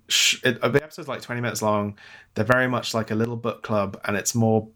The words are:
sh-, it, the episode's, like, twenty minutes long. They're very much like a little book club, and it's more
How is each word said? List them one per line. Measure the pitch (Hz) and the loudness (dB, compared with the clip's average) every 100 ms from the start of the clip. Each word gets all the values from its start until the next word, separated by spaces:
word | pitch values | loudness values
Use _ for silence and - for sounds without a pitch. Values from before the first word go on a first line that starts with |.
| - | 0
sh-, | - - - | 4 4 4
it, | 127 117 | 2 2
the | 127 143 | 2 2
episode's, | 156 - 135 | 0 -8 -8
like, | 117 | -8
twenty | - 120 | -6 -4
minutes | 120 104 | -2 0
long. | 107 104 104 101 - - - | 2 2 0 -6 -16 -20 -8
They're | - 104 | -2 0
very | 127 127 | 2 0
much | 120 - | -2 -4
like | 113 110 | -4 -2
a | |
little | 107 117 117 | -2 -4 -4
book | 117 - | -6 -6
club, | - 107 98 98 | -4 -2 -2 -6
and | - 101 | -4 -4
it's | - | -2
more | 120 113 110 - | 2 4 2 0